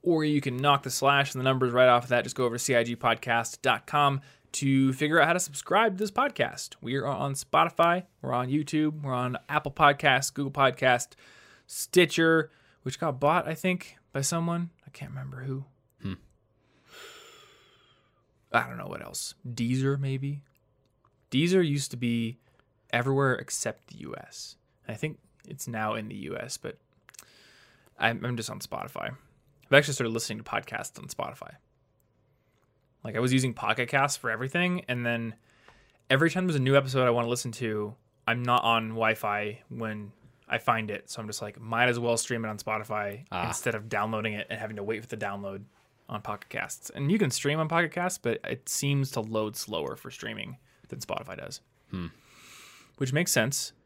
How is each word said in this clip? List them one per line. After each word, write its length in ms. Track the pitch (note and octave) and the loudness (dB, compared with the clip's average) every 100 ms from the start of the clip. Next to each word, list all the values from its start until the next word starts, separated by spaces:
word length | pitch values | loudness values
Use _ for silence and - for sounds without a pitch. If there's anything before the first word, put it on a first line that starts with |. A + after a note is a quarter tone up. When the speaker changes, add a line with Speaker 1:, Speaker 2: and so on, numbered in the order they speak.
Speaker 1:
Or 200 | F3 E3 | 4 2
you 200 | D#3 D3 | 4 2
can 160 | C#3 B2 | 0 0
knock 240 | C#3+ C#3 | 4 4
the 80 | C3 | 2
slash 440 | - C3+ C#3 C#3 | 2 4 4 2
and 60 | C3 | 0
the 40 | |
numbers 280 | C3 C3 B2+ | 0 2 4
right 160 | B2 B2+ | 8 8
off 140 | A#2+ | 8
of 40 | B2 | 6
that. 140 | B2 | 0
Just 120 | C3 - | 0 0
go 80 | |
over 120 | B2 A#2+ | 0 0
to 20 | |
C 120 | - | 2
I 80 | A#2+ | 2
G 100 | A#2 A#2 | 2 0
podcast 640 | A#2+ A2 - A#2 A#2 - | 0 0 2 0 0 -2
dot 240 | C3 A2+ - | 0 0 2
com 340 | D3 C#3+ C3+ - _ _ | 4 4 2 -6 _ _
to 400 | - C#3 C3+ C3+ | -2 2 4 4
figure 260 | C3 D3+ D#3+ | 2 2 6
out 60 | D3+ | 6
how 60 | |
to 80 | F3 | 4
subscribe 560 | D#3+ C#3+ - G3 A3+ F#3 | -2 -8 0 2 2 0
to 80 | |
this 60 | G#3 | -4
podcast. 640 | - C#4 - B2 - - - | 0 -2 0 -2 -2 -14 -12
We 120 | - C3+ | -4 -4
are 100 | C#3 | -2
on 260 | C3+ C#3 | -2 -4
Spotify. 720 | C#3 - - E3 - E3+ F3 F#3 _ | -4 0 4 4 4 2 2 -2 _
We're 100 | C3 | -4
on 140 | B2 B2+ | -2 0
YouTube. 520 | D3 D3 D#3 D#3 D3+ | 0 0 0 0 -2
We're 120 | C#3 | -4
on 240 | B2+ B2 B2 - | -2 -2 -4 -2
Apple 240 | D3+ D3 | -2 -2
Podcasts, 600 | - D3 C#3 D3 C3 C3+ | 6 6 6 4 4 2
Google 200 | - C#3 | -4 -4
Podcasts, 600 | C#3 C3+ B2+ C3 B2 - - - - - - _ | 4 2 4 4 4 0 -14 -20 -20 -20 -20 _
Stitcher, 840 | - - F3+ E3+ - E3 E3 D3+ _ _ _ | -10 2 6 6 6 4 4 2 _ _ _
which 180 | C3 - | -10 -4
got 180 | E3 C3 | -4 2
bought, 300 | C#3+ F3 - | 2 2 0
I 60 | |
think, 420 | D#3+ F#3 F3+ - - _ | -2 -2 -2 -6 -20 _
by 80 | C#3 | -4
someone. 480 | C#3 E3+ E3+ E3+ F3 _ - | -2 -2 -2 -2 -4 _ -20
I 40 | |
can't 200 | - C#3 | -16 -12
remember 280 | C3 C3+ C3 | -12 -10 -10
who. 200 | C3 C3+ C3+ _ _ _ | -8 -8 -10 _ _ _
Speaker 2:
Hmm. 100 | G2+ F#2+ _ _ _ _ _ _ _ - - - - - - _ _ _ _ _ _ _ _ _ _ | -10 -10 _ _ _ _ _ _ _ -20 -20 -20 -20 -20 -20 _ _ _ _ _ _ _ _ _ _
Speaker 1:
I 160 | A#2 B2 | 0 0
don't 100 | A#2+ | -8
know 80 | F#2 | -10
what 160 | - | -10
else. 320 | - - - - B2 | -10 -10 -10 -10 -12
Deezer, 500 | A#2 A#2+ B2+ C3+ C#3 | -4 0 2 0 0
maybe? 440 | C#3 C3+ C#3 C#3+ _ _ _ _ _ _ _ _ _ | -2 -4 -6 -8 _ _ _ _ _ _ _ _ _
Deezer 360 | C3 E3+ F#3 E3 | 2 4 4 4
used 240 | C#3+ C3+ | 2 -2
to 60 | B2 | -2
be 420 | A#2+ A#2 A2+ B2 _ _ _ _ _ | 0 0 -2 -6 _ _ _ _ _
everywhere 420 | A#2+ B2+ C3+ C#3 | 0 2 2 2
except 540 | B2 - - - - _ | 0 -4 -4 -4 -6 _
the 80 | - | -16
U 160 | - - | -12 -12
S. 400 | - - - - _ _ - | -14 -16 -16 -18 _ _ -12
I 80 | |
think 240 | A2 D#3 - _ _ - | -8 -8 -8 _ _ -18
it's 180 | C#3 - | -12 -8
now 280 | A2+ G#2+ | -4 -4
in 140 | A2 G#2+ | -4 -6
the 60 | G2+ | -10
U 200 | D#2 - | -8 -8
S, 200 | B2+ - | -8 -10
but 200 | - - _ _ - - - _ - _ _ _ _ - | -10 -14 _ _ -20 -20 -20 _ -20 _ _ _ _ -2
I'm, 260 | A2+ A#2 | 0 0
I'm 120 | B2 A#2+ | -4 -4
just 140 | A2+ | -6
on 100 | A2+ | -10
Spotify. 500 | - - - - - | -10 -10 -8 -8 -8
I've 640 | - _ _ _ _ _ | -10 _ _ _ _ _
actually 220 | C3+ C#3+ | 4 4
started 160 | C3 A#2+ | -2 -2
listening 260 | A2+ - A2 | -2 -4 -8
to 60 | |
podcasts 540 | - A2 - - - - | -4 -6 -4 -10 -10 -14
on 80 | - | -16
Spotify. 460 | - - - - - _ _ _ _ _ _ _ _ _ _ _ _ _ _ | -8 -8 -8 -18 -20 _ _ _ _ _ _ _ _ _ _ _ _ _ _
Like, 140 | A#2 A2+ | -6 -2
I 40 | |
was 120 | B2+ | 2
using 200 | C3 B2+ | 2 0
Pocket 360 | A2+ G#2+ A2+ A#2+ | -2 -2 -2 0
Casts 280 | C#3 C#3 - | 2 2 -2
for 140 | B2 | -4
everything, 540 | A2 C3 F3 F3+ F3+ - | -4 -2 0 0 -2 -2
and 160 | B2 | -2
then 300 | A#2+ A#2 A2+ - _ _ - _ _ _ _ | 0 -2 -4 -10 _ _ -20 _ _ _ _
every 220 | C3+ E3 | 4 4
time 160 | F3+ F#3 | 2 0
there's 100 | D3 | 2
a 40 | |
new 140 | C3 C#3 | 6 4
episode 300 | C3+ C3 B2+ | 4 2 4
I 40 | |
wanna 180 | A#2+ A#2 | 2 0
listen 240 | A#2+ B2 | -2 -4
to, 420 | A2 A#2 G#2+ G#2 A#2+ _ _ - | -6 -4 -4 -4 -10 _ _ -4
I'm 160 | A#2 | -2
not 200 | B2 B2 | 2 2
on 260 | - A2+ A2 | 4 2 0
Wi-Fi 680 | A2+ A2+ A2 G#2+ G#2 G#2 G#2+ _ | 0 0 0 -2 -2 -4 -10 _
when 440 | A#2+ A2+ G#2+ G2+ - - _ _ | -10 -8 -8 -12 -18 -20 _ _
I 100 | A2+ | -4
find 320 | - A2+ G#2+ | 0 -2 -2
it, 200 | G#2 - | -8 -10
so 100 | - | -12
I'm 60 | G#2+ | -10
just 160 | G#2 | -8
like, 180 | G#2+ - | -10 -12
"Might 280 | A2 A#2 B2 | -6 2 4
as 100 | A#2+ | 4
well 180 | A#2+ A#2 | 2 0
stream 280 | - A#2 | 0 -4
it 40 | A2 | -4
on 80 | G#2+ | -6
Spotify 640 | - A2 G#2+ G#2+ G#2 G#2 - | -4 -4 -2 -4 -4 -8 -8
Speaker 2:
Ah. 180 | F#2 F2 | -4 -2
Speaker 1:
instead 260 | F2+ B2 | -2 -2
of 140 | A2 A2 | -4 -4
downloading 460 | G#2+ G#2+ A2 G#2+ | -2 0 -2 -4
it 120 | G#2 - | -6 -8
and 100 | A2+ | -8
having 180 | A2 G#2+ | -8 -8
to 60 | |
wait 200 | G2+ A2 | -6 -6
for 60 | A#2 | -6
the 80 | G#2+ | -8
download 460 | G#2 G2+ G2 G2 G2+ _ _ _ - | -6 -6 -8 -10 -14 _ _ _ -12
on 140 | G#2+ | -10
Pocket 260 | G2+ G#2 - | -8 -10 -8
Casts." 400 | - - - - | -8 -8 -10 -12
And 220 | - C#3 | -4 0
you 60 | G#3 | 2
can 120 | E3 | 2
stream 280 | - C#3+ D3+ | 0 -2 -2
on 100 | D#3 | 0
Pocket 240 | E3 E3+ | 0 0
Casts, 260 | - F3+ - | -2 -4 -2
but 220 | A#2+ A2+ | -2 -2
it 240 | - C3+ - | -4 -10 -6
seems 400 | - C#3 C#3 C3 | -4 0 0 0
to 80 | - | -4
load 360 | A2 A2 G#2+ A2 | -4 -2 -2 -6
slower 400 | - F2+ C#2+ - | -6 -6 -4 -8
for 140 | - | -14
streaming 460 | - A2+ G#2+ - C3 _ _ _ | -12 -10 -10 -12 -14 _ _ _
than 120 | B2+ | -14
Spotify 360 | - - - - | -6 -6 -6 -12
does. 240 | - - _ _ _ | -12 -14 _ _ _
Speaker 2:
Hmm. 160 | F#2+ E2+ - _ - - - - - _ _ | -8 -8 -12 _ -20 -20 -20 -20 -20 _ _
Speaker 1:
Which 160 | C3+ | -2
makes 200 | C#3 F3 | 0 0
sense 400 | - A2+ - - _ | 2 0 -2 -8 _